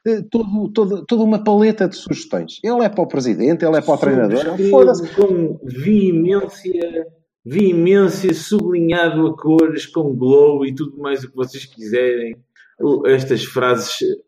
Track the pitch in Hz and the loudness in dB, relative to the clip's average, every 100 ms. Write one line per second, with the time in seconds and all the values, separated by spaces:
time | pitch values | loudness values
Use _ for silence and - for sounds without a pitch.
0 | 220 220 214 233 214 208 208 214 202 196 | -4 -4 -2 -4 -2 -4 -2 -2 0 -2
1 | 156 233 220 208 214 208 220 220 175 - | -2 0 2 0 2 2 2 2 -2 -4
2 | - - - - - - 208 240 220 - | -8 -8 -6 -8 -8 -8 -4 0 0 -2
3 | 165 139 127 90 120 165 165 156 143 147 | -4 -4 -4 0 0 0 0 0 0 0
4 | 139 131 107 117 156 180 196 190 127 170 | 2 2 2 0 -2 -2 4 6 6 4
5 | 165 - 202 175 160 - 135 123 160 214 | 0 0 2 2 -2 -6 -12 -6 0 2
6 | 190 165 170 196 190 - 185 175 170 165 | 2 2 0 0 -2 -8 -6 -6 -4 -6
7 | 160 _ _ _ 120 156 196 170 170 196 | -8 _ _ _ -6 0 2 2 4 4
8 | 190 - 185 160 - 208 175 175 165 175 | 2 0 -2 -2 -2 -2 0 0 0 0
9 | 170 156 156 160 151 160 160 151 - 170 | 0 0 -2 -2 2 4 2 0 -6 -4
10 | 147 123 127 139 147 143 135 131 147 139 | -4 -2 4 6 6 4 -2 -6 -10 -8
11 | 143 135 127 127 127 135 131 117 110 120 | -6 -6 -8 -8 -8 -10 -20 -16 -6 -2
12 | 123 120 117 117 _ _ _ - 147 143 | 0 -2 -6 -12 _ _ _ -6 -2 0
13 | 139 131 131 131 - 131 123 117 104 - | 2 2 0 -4 -4 -2 0 0 -4 -6
14 | 127 - | -4 -4